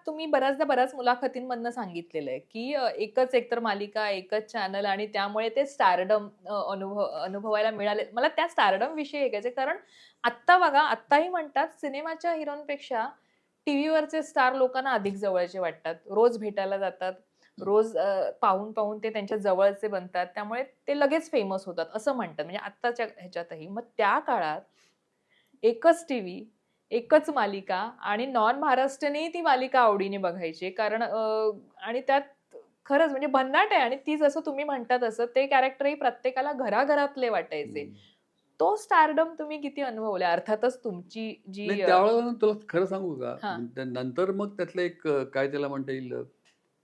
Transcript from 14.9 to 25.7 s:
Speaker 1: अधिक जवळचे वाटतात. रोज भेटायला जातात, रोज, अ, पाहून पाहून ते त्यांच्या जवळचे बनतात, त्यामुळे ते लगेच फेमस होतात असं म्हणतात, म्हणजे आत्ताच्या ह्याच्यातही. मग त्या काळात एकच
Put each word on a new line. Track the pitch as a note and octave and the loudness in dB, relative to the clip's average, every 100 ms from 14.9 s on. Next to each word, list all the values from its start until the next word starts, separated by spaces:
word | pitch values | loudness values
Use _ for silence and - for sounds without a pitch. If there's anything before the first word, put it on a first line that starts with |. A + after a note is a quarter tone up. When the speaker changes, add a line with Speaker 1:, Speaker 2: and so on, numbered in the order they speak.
Speaker 1:
अधिक | A3+ G3 | 0 -2
जवळचे | G3 G3+ F#3 F3 F#3+ | -2 0 0 -2 -2
वाटतात. | E3+ D#3+ E3 E3 G3+ | -4 -4 -8 -8 -2
रोज | G3+ A#3+ A#3 | 4 4 4
भेटायला | G#3+ G3+ F#3+ G3 | -4 -2 -2 0
जातात, | F#3+ - F#3 F#3 _ _ _ - | -4 -4 -6 -8 _ _ _ -8
रोज, | F#3 G#3+ A3 E3 | 2 2 2 2
अ, | G3 F#3+ C#3+ | 0 0 -2
पाहून | - G#3+ F#3+ G#3+ | 2 2 2 -2
पाहून | A3 G#3 G#3+ | -4 -4 -4
ते | A3 | -6
त्यांच्या | G#3+ G3+ G#3+ | -6 -4 -2
जवळचे | G3 F#3 G3+ G3 G#3+ | 0 4 4 2 -4
बनतात, | G3 F3+ F3+ F3+ | -4 -6 -6 -6
त्यामुळे | G#3+ G#3 A#3+ C#4 _ - | -6 -8 -8 -8 _ -4
ते | C#4+ | 0
लगेच | C#4 D#4+ D#4+ | 2 2 0
फेमस | C4+ G3 F#3+ F#3+ | -2 0 -4 -6
होतात | E3+ E3 | -6 -6
असं | A3 C#4 | -4 -4
म्हणतात, | B3+ F3 D#3 | -4 -6 -8
म्हणजे | D#3 G3 | -8 -8
आत्ताच्या | G3+ - G#3 A#3+ G#3+ - | -12 -4 -4 -2 -6 -8
ह्याच्यातही. | F3+ F3 E3+ D#3+ E3 | -12 -10 -10 -12 -12
मग | G#3 A#3 - | -12 -8 0
त्या | G3+ C4+ | 2 2
काळात | D4+ A#3 D#3 D#3+ - _ _ _ _ _ _ _ _ _ | 2 0 0 -4 -10 _ _ _ _ _ _ _ _ _
एकच | A3+ | 2